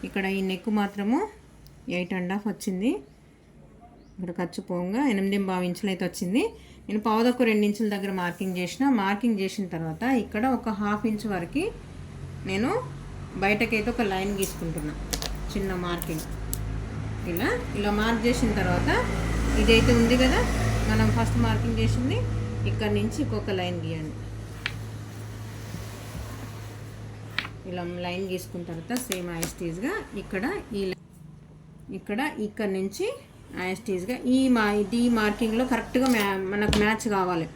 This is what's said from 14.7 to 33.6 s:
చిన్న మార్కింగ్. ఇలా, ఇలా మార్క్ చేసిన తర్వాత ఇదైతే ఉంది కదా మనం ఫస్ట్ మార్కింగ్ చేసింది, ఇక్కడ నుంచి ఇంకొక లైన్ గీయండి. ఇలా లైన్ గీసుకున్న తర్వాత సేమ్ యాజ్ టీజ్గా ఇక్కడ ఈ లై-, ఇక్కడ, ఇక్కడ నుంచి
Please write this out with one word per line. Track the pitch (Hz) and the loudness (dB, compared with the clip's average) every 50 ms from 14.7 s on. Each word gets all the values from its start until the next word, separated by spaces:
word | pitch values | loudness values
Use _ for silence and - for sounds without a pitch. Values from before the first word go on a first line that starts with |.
| 156 160 147 151 147 147 - - - - - - - - - - - | -4 -4 -4 -4 -6 -6 -4 -4 -4 -4 -4 -4 -6 -6 -8 -4 -4
చిన్న | 208 190 190 185 180 180 | -2 -2 -2 -2 -2 -2
మార్కింగ్. | 175 175 175 - - 165 156 156 - - - - - - - - - - - - - - - - - - - - 180 | -2 -2 -4 -4 -4 -4 -4 -4 -6 -8 -8 -6 -6 -6 -4 -4 -6 -4 -6 -6 -6 -6 -6 -6 -6 -6 -6 -6 -4
ఇలా, | 175 170 220 330 480 494 - - - 202 | -2 0 0 0 0 0 -2 -4 -4 -2
ఇలా | 202 208 202 208 | 0 0 2 2
మార్క్ | 214 226 233 226 214 240 | 2 2 2 2 4 2
చేసిన | 254 - - 226 208 214 | 4 4 2 2 2 2
తర్వాత | 185 180 180 175 - 285 330 453 508 - - - - - - - - - - - | 2 4 2 2 4 4 2 2 2 0 0 0 0 0 0 2 2 2 4 4
ఇదైతే | 214 208 226 226 226 247 240 233 | 6 8 8 8 8 8 8 8
ఉంది | 233 233 247 254 262 | 8 6 6 6 6
కదా | 262 294 392 480 - - - - - - - - - | 6 6 4 4 2 2 2 2 2 2 2 2 4
మనం | 220 220 220 220 - | 4 6 6 4 4
ఫస్ట్ | 233 226 220 - 240 233 | 4 2 2 4 4 4
మార్కింగ్ | 226 220 214 - 233 226 220 | 4 4 2 2 0 2 2
చేసింది, | 220 220 - 247 247 269 370 494 494 - - - - - - - - 202 | 2 2 2 2 2 2 0 0 0 0 -2 -2 -2 -2 -2 -2 0 0
ఇక్కడ | - - 220 208 208 208 | 0 0 0 2 2 2
నుంచి | 208 226 - - 294 | 0 0 0 -2 -2
ఇంకొక | 226 220 208 208 - 196 185 | 0 -2 -2 -2 -2 -2 0
లైన్ | 180 180 180 170 160 | 0 -2 -2 -4 -4
గీయండి. | 160 165 160 156 156 151 - - - - - - - - - - - - - - - - - - - - - - - - - - - - - - - - - - - - - - - - - - - - - - - - - - - - - - - - - - - - - - - - - - - - - - 190 | -4 -4 -4 -6 -6 -8 -8 -10 -10 -10 -10 -10 -12 -12 -8 -8 -8 -8 -6 -10 -10 -10 -10 -12 -12 -12 -12 -12 -12 -12 -12 -12 -12 -12 -12 -12 -10 -10 -10 -10 -10 -12 -12 -12 -12 -10 -10 -10 -10 -10 -12 -12 -12 -12 -12 -12 -12 -12 -14 -14 -14 -14 -14 -14 -14 -14 -14 -14 -8 -8 -8 -8 -8 -10 -12 -10 -8
ఇలా | 180 180 175 170 175 175 180 175 | -6 -6 -6 -6 -6 -6 -6 -4
లైన్ | 175 180 196 190 | -4 -4 -4 -4
గీసుకున్న | 185 180 180 - - 180 170 170 | -4 -6 -6 -6 -8 -8 -8 -6
తర్వాత | 170 165 160 - 240 254 254 - | -8 -10 -6 -4 -4 -4 -2 -4
సేమ్ | - 185 180 175 170 165 | -6 -6 -6 -6 -6 -6
యాజ్ | 165 - - - | -6 -6 -6 -6
టీజ్గా | 185 170 160 175 208 285 392 440 - - - 208 185 | -6 -6 -4 -4 -4 -4 -4 -4 -6 -6 -8 -10 -8
ఇక్కడ | - - 190 196 285 392 392 - - 233 202 | -4 -4 -4 -2 -2 -4 -6 -8 -6 -4 -4
ఈ | 196 190 | -2 -2
లై-, | 185 - - - - - - - - - - - - - - - - - - - 190 190 | -4 -6 -12 -20 -20 -20 -20 -20 -20 -20 -20 -20 -20 -20 -20 -20 -20 -20 -14 -10 -10 -10
ఇక్కడ, | - - 208 220 277 302 - - 214 208 | -6 -4 -2 -2 -2 -2 -2 -4 -6 -6
ఇక్కడ | 208 - 220 202 190 190 | -4 -2 -2 0 0 0
నుంచి | 190 196 190 - 359 440 554 - - - - - - - - - | -2 -2 -2 -2 -4 -4 -4 -6 -12 -18 -20 -20 -20 -14 -8 -6